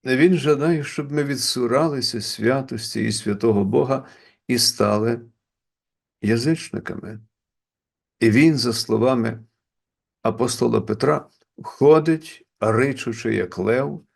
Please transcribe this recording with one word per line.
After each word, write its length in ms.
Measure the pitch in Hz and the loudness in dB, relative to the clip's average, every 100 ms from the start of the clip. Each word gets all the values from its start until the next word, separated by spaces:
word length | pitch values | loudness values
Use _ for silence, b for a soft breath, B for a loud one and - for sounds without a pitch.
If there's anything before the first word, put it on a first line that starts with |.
Він 300 | 131 131 170 | 0 4 4
жадає, 500 | 175 143 143 156 160 | 4 2 0 2 0
щоб 280 | 139 - 139 | -4 -8 -4
ми 120 | 147 | -4
відсуралися 960 | 143 131 123 127 120 127 160 139 120 113 | -4 -4 -4 -2 0 0 0 -2 -6 -6
святості 840 | 104 - 110 135 135 113 113 110 | -8 -2 0 0 -4 -10 -8 -4
і 80 | 110 | -4
святого 520 | 104 107 101 117 101 | -4 -4 0 2 2
Бога 420 | 95 117 123 135 B B B B - | 2 2 0 -4 B B B B -4
і 100 | 120 | 0
стали 600 | - - 104 104 113 117 117 _ _ _ _ _ _ _ _ _ | 0 2 0 2 0 -4 -8 _ _ _ _ _ _ _ _ _
язичниками. 960 | 104 117 135 165 - - - - - 107 _ _ _ _ _ _ _ _ _ _ | 0 0 0 -2 -4 -10 -10 -12 -14 -18 _ _ _ _ _ _ _ _ _ _
І 100 | 113 | 4
він, 280 | 110 160 143 | 6 6 4
за 140 | 120 | -2
словами 720 | 110 - 110 123 127 113 110 - _ _ _ _ _ _ _ | -4 -2 0 2 0 -2 -6 -16 _ _ _ _ _ _ _
апостола 580 | - 113 123 - 120 110 | -6 -2 -2 0 0 0
Петра, 480 | - 110 - 151 - _ _ - | -2 -2 0 -2 -6 _ _ -20
ходить, 840 | - - 139 156 156 160 - - _ _ | -20 2 6 6 4 -2 -4 -20 _ _
ричучи, 720 | 110 110 139 135 123 113 113 | 0 2 0 -2 -8 -6 -4
як 240 | 107 90 92 | -2 -4 -4
лев 480 | 98 123 143 143 _ | -2 0 -2 -8 _